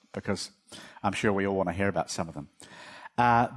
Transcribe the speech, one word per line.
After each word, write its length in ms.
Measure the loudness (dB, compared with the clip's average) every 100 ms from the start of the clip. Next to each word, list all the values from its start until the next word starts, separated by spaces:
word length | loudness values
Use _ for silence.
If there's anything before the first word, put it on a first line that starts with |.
| _
because 360 | -10 -6 -6 -6 _ _ -20 -20 -6
I'm 100 | -4
sure 200 | 0 0
we 120 | 2 0
all 80 | 0
wanna 160 | -2
hear 140 | 0 0
about 220 | 0 -4
some 180 | -6 -8
of 60 |
them. 140 | -10 -16 _ -20 -20 -20 -20 -6 2
Uh, 300 | 4 6 4